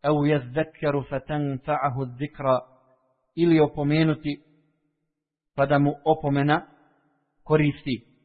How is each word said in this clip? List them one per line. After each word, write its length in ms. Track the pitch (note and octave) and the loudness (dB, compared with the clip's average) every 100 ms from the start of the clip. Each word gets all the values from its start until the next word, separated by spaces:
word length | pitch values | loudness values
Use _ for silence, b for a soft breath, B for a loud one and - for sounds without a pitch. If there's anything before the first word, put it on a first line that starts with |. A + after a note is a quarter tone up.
Au 120 | C#3+ D3+ | 0 0
yadhakkaru 880 | C#3+ D3 B2 C3+ D#3 - D3+ C#3+ C3 | 2 0 -2 -6 -6 -4 -4 -4 -4
fatanfa'ahu 1080 | C3+ - D3+ C#3+ C3+ - C#3+ C#3 B2+ C3 B2 | -10 -6 -6 -4 -6 -4 -4 -2 -4 -8 -8
dhikra, 420 | D3 - C#3 B2+ - _ _ _ _ _ _ - | -10 -4 0 0 -2 _ _ _ _ _ _ 0
ili 240 | E3+ D#3+ | 4 4
opomenuti 840 | D3 D3+ C#3+ D3+ D#3+ D3+ D3 C#3+ _ _ _ _ _ _ _ _ _ _ _ - | 4 0 0 2 2 0 -6 -10 _ _ _ _ _ _ _ _ _ _ _ -4
pa 100 | C#3 | 2
da 140 | C#3+ | 2
mu 120 | C#3+ C#3+ D#3 | 2 0 0
opomena 600 | D#3 C#3+ C#3 C#3+ D#3+ - _ _ _ _ _ _ _ | 0 2 0 2 0 -2 _ _ _ _ _ _ _
koristi. 640 | - D#3 D3 - - A#2 _ _ | -2 2 2 -2 -8 -8 _ _